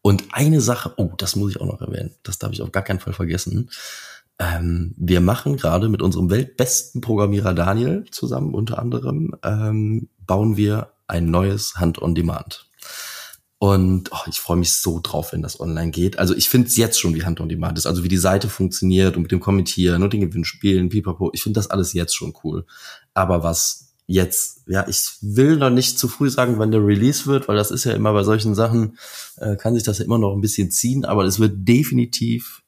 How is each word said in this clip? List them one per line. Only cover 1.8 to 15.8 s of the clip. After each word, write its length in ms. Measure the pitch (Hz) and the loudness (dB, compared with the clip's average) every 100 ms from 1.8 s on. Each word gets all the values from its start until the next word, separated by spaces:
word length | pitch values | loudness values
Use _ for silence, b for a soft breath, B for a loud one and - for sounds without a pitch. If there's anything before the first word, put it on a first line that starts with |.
erwähnen, 340 | - - - _ | -8 -8 -10 _
das 160 | - - | -12 -8
darf 120 | - | -8
ich 100 | 98 | -6
auf 100 | - | -4
gar 120 | 95 | -4
keinen 160 | 98 95 | -2 -6
Fall 140 | - | -6
vergessen. 560 | 98 82 87 - 101 123 B B B B B B - | -6 -4 -4 -2 -4 -4 B B B B B B -6
Ähm, 560 | 87 85 85 85 85 - | -4 -2 -2 -2 -4 -4
wir 240 | 87 90 | 2 4
machen 360 | 90 123 143 139 | 4 2 -2 -2
gerade 320 | 78 87 113 | 0 2 2
mit 120 | 101 | 2
unserem 280 | 87 87 90 | 0 2 2
weltbesten 720 | 104 135 - 131 - - 127 | 2 0 -2 0 0 -4 -8
Programmierer 520 | 117 107 101 101 98 | -2 0 2 2 0
Daniel 520 | 85 87 107 127 190 233 | 0 0 0 0 -2 -6
zusammen 440 | - 123 135 147 | -8 -6 -4 -2
unter 260 | - 113 - | -2 -4 -4
anderem, 560 | 120 123 131 147 160 - | -4 -4 -2 -2 -4 -4
ähm, 640 | - 107 110 107 107 110 113 _ | -4 -2 0 0 0 -2 -6 _
bauen 300 | 92 92 110 | -2 2 2
wir 380 | 107 104 104 - _ - | 2 2 0 -6 _ -4
ein 220 | 85 85 | 0 2
neues 460 | 85 98 101 - | 4 2 0 -4
Hand 260 | - 85 82 | 0 0 0
on 140 | 85 | -2
Demand. 540 | 82 85 78 - - _ B B B B B B B _ _ | 0 0 -4 -10 -18 _ B B B B B B B _ _
Und, 520 | 101 98 92 92 - | 2 4 4 2 -2
oh, 160 | - - | -10 -8
ich 100 | - | -8
freue 160 | - | 0
mich 160 | 87 85 | 0 2
so 300 | - - 82 | 0 -2 -4
drauf, 300 | - 78 80 | -4 -6 -4
wenn 80 | 82 | -6
das 180 | 76 - | -6 -6
online 320 | 85 80 | -6 -2